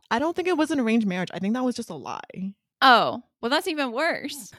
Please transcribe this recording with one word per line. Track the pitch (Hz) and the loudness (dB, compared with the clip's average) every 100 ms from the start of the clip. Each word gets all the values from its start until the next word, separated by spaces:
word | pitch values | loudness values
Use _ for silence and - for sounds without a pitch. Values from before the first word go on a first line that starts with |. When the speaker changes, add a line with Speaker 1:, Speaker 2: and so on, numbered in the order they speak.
| _ | _
Speaker 1:
I | 269 | 0
don't | 302 349 | 0 0
think | 359 | 0
it | 320 | 0
was | 302 | 2
an | 302 | 0
arranged | 226 233 208 | 2 2 2
marriage. | 180 175 | -2 -4
I | 175 | -4
think | 196 247 | -2 0
that | 254 | -2
was | 240 | -4
just | 226 | -8
a | 160 | -10
lie. | 104 - - - 190 - _ _ | -10 -12 -12 -10 -10 -12 _ _
Speaker 2:
Oh, | 262 233 147 113 - _ | 6 8 6 -2 -12 _
well, | 226 | -2
that's | 294 370 | -2 -2
even | 302 269 | -4 -4
worse. | 233 320 - 285 277 202 | -2 -2 -2 -8 -12 -14